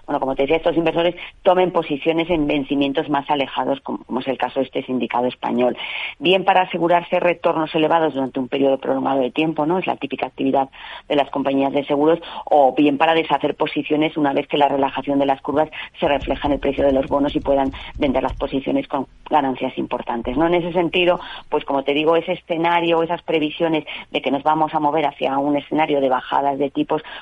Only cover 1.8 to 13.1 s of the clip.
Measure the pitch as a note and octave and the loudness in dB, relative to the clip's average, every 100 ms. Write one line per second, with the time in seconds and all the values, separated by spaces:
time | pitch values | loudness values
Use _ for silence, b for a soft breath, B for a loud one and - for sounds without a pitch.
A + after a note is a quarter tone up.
1.8 | D#3+ C#3+ D#3+ D#3+ E3 E3+ D3 D3 C3+ C#3+ | -2 -2 -2 0 0 0 0 0 0 0
2.8 | C#3 C#3 D3 C#3+ C#3+ D3 C3 - C3 C#3 | 0 0 -2 -2 0 -2 -2 -2 -4 -4
3.8 | - A#2+ - A#2+ C3 B2 B2 C#3 B2+ C#3 | -6 -10 -6 -6 -4 -4 -4 -2 -4 -4
4.8 | C3 B2+ A2+ A#2 B2+ - A#2+ A#2 B2 A#2 | -4 -4 -2 -2 -2 -4 -4 0 0 0
5.8 | B B B B D3+ F#3+ F#3 F#3 F#3 F3 | B B B B 2 2 4 4 2 0
6.8 | E3+ F3 E3+ F3+ F3 E3 F3 E3 D#3 E3 | 2 2 2 0 2 2 0 0 0 0
7.8 | D3+ E3 D#3+ C3 C3+ C#3 B2 C#3 C3+ C3+ | 2 4 2 0 -4 -4 -4 0 2 2
8.8 | C3 C3+ B2+ C3+ B2+ C3+ D#3 D#3 D3 F#3 | 0 -2 0 0 0 0 0 0 0 0
9.8 | F3 B2 C3+ C3+ C3 - C3+ C3+ C3+ B | -2 -4 -6 -6 -8 -4 0 0 0 B
10.8 | B B B D3 C3+ C#3+ C#3 C3+ C#3 C#3 | B B B 0 0 0 0 2 2 0
11.8 | C3+ C#3+ D3+ E3+ B B B D3 C3+ B2+ | 0 2 4 2 B B B 4 6 6
12.8 | D3 C#3 D#3+ | 4 4 4